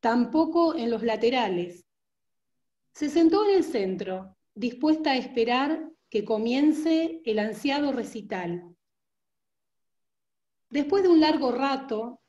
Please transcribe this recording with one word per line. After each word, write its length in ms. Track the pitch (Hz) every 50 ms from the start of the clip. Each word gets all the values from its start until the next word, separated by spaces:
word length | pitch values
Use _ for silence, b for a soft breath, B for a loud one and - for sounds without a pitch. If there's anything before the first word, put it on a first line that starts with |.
tampoco 720 | - 233 226 247 240 240 - 311 330 320 320 339 339 330 302
en 160 | 320 233 233
los 120 | 233 214 214
laterales. 840 | 233 220 214 226 233 262 254 233 202 185 175 175 175 - - _ _ _ _ _ _ _ _ _ _ _ _ _ _ _ _ _ _ _ _ _ _ _
Se 160 | - 302 285
sentó 400 | - 339 330 330 339 403 427 403
en 80 | 392
el 80 | 381 311
centro, 720 | - - 233 196 190 190 180 - 185 185 190 190 - _ _ _ _ _
dispuesta 580 | 214 202 247 247 - - 311 311 311 311 311 269
a 40 |
esperar 720 | 254 226 - - 233 226 233 240 254 269 294 311 320 - - - _ _ _
que 140 | - 214 208
comience 960 | - 220 214 220 233 247 269 294 302 302 302 - 330 320 320 330 330 - - -
el 140 | 233 214 214
ansiado 540 | 208 220 208 - - 285 269 285 294 285 262
recital. 840 | 247 214 190 - 226 202 - 196 185 180 175 175 175 - - - _ _ _ _ _ _ _ _ _ _ _ _ _ _ _ _ _ _ _ _ _ _ _ _ _ _ _ _ _ _ _ _ _ _ _ _ _ _ _
Después 320 | - 285 285 294 381 403 370
de 60 | 370
un 120 | 339 320
largo 320 | 311 311 311 277 277 247 240
rato 680 | 254 269 277 269 262 - - 226 214 226 240 254 _ _